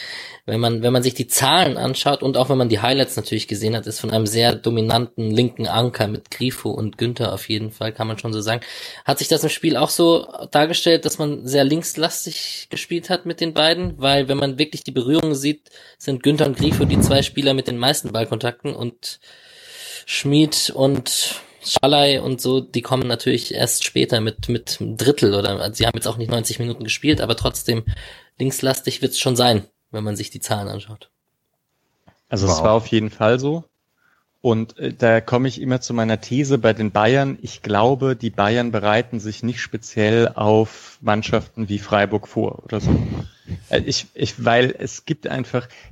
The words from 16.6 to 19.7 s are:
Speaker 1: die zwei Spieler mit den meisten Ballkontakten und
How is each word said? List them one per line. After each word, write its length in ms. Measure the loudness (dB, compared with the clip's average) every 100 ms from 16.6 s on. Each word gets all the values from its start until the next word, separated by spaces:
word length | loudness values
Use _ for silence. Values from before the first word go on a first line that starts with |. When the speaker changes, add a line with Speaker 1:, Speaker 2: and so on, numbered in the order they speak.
| 2 2
Speaker 1:
die 160 | 4 4
zwei 220 | 4 4
Spieler 320 | 2 0 0
mit 140 | 0 -2
den 100 | -2
meisten 340 | 0 -2 -2
Ballkontakten 640 | -4 -2 -2 -4 -4 -8
und 440 | -6 -8 -8 -14 -14 -20 -20 -20 -20 -20